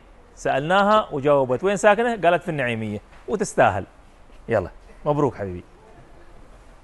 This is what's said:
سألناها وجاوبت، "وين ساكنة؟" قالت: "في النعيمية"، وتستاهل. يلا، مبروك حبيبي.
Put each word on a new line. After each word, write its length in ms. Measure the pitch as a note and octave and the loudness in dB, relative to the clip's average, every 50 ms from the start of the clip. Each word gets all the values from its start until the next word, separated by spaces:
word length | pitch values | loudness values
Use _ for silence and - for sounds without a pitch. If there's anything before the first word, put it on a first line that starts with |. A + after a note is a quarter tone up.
| - - - - - - - | -20 -20 -20 -20 -20 -20 -18
سألناها 720 | - - C3+ C3 C3+ D3 D#3+ F#3 G3+ G3 G#3 G#3+ G#3+ - - | -6 -4 -2 -2 -2 0 0 0 2 2 4 2 2 0 -2
وجاوبت، 520 | D3 C#3+ B2+ D3 C#3+ C#3 C3+ B2 B2+ A#2+ F3+ | -6 -2 2 2 4 4 2 0 -2 -2 0
"وين 140 | G3 G#3 | -2 -2
ساكنة؟" 440 | F3+ - G#3 G#3 G#3 A#3 B3 A#3 G3+ | 4 4 4 4 4 2 -2 -2 0
قالت: 220 | D#3+ E3+ F3 E3 - | 2 2 2 2 -2
"في 60 | F3+ | -4
النعيمية"، 520 | D#3 C#3+ B2+ A#2+ A#2 A2 A2 G#2+ G#2 G2+ - - - - - | -4 -4 -2 -4 -4 -4 -6 -6 -8 -8 -12 -16 -20 -18 -10
وتستاهل. 560 | - A#3+ G3 G3+ - - - B2+ G#2+ F#2 G2 F#2+ - - - - - - - - - - - - - | -8 -6 -4 -4 -4 2 2 4 4 2 0 -8 -10 -18 -20 -20 -20 -20 -20 -20 -20 -20 -16 -6 -2
يلا، 200 | A2+ G2+ F2 C#2+ - - - - - - - | -2 -2 -2 -4 -12 -18 -20 -20 -20 -8 -4
مبروك 300 | D3+ D3 D3 D3 A#2+ - | -2 0 0 0 -2 -2
حبيبي. 280 | - G2+ F#2+ F2+ F2 - - - - - - - - - - - - - - - - - - - - - - - - | -4 -10 -10 -10 -12 -14 -18 -20 -20 -20 -20 -20 -20 -20 -20 -20 -20 -20 -20 -20 -20 -20 -20 -20 -20 -20 -20 -20 -20